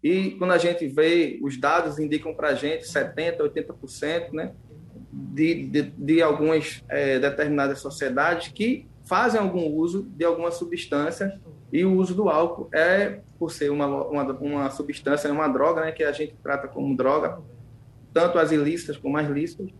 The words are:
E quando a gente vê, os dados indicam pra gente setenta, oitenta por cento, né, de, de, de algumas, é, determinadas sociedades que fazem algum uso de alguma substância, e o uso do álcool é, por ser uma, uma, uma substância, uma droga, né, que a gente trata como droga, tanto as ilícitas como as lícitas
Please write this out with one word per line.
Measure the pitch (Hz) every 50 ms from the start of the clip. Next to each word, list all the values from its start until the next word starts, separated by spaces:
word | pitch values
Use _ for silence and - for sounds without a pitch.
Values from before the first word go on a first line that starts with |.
| -
E | 143 180 190 190 190
quando | - - 180 180
a | 180 170
gente | 170 175 175 175 165 139
vê, | 131 147 156 165 170 175 165 139 120 -
os | - 139 131 123
dados | 131 143 156 175 170 156 147 147
indicam | 156 147 147 151 156 160 151
pra | - 151 147 139
gente | 127 139 147 160 160 -
setenta, | - - 147 135 - - - 160 170 165 170 151
oitenta | 147 143 156 147 -
por | - - - 131
cento, | - - - 147 160 170 170 - -
né, | 156 165 190 - - - - - - - - - - - - -
de, | 139 139 131 131 139 156 165 170 - 139 131
de, | 139 147 147
de | - - - 143 139 160 165
algumas, | 165 156 139 - 151 156 160 156 151 - - - - -
é, | 143 143 143 135 135 135
determinadas | 131 143 139 - 151 147 147 143 139 139 135 -
sociedades | - 139 131 - 147 131 123 135 147 165 175 170 - -
que | - - 202 233 269 311 - - - - -
fazem | - 185 190 233 247 214 226
algum | 202 185 175 180 170 156 147
uso | 156 160 170 175 196 -
de | - 190 147 165
alguma | 170 170 165 165 170
substância, | 170 - 175 170 175 170 - - 147 143 147 160 - - 196 196 196 - - - 151 - - -
e | - 156 180
o | 190 190
uso | 185 185 180 180
do | 185 214 185
álcool | 156 156 170 170 170 - - - -
é, | 160 160 175 185 196 202 202 196 - - - - -
por | 170 160
ser | 151 - 147 143
uma, | 143 147 143
uma, | 139 139 139 143 - 147 143 139 135 135
uma | - 151 143 147 143 139 135
substância, | 135 - 147 143 147 - - 139 143 147 - 151
uma | 143 151 156 147
droga, | 131 127 139 160 170 160
né, | 160 160
que | 160 - 160
a | 147
gente | 143 147 151 147 - -
trata | - 143 139 139 - 139
como | - 147 139 139 131 127
droga, | 127 131 139 151 - - 170 175 - - - - - - - - - - - - - -
tanto | - 165 170 175 170 175
as | 160 151
ilícitas | 160 151 143 147 165 170 165 - 143 -
como | - 139 139 151
as | 151 147
lícitas | 143 143 156 170 - - - 185 - -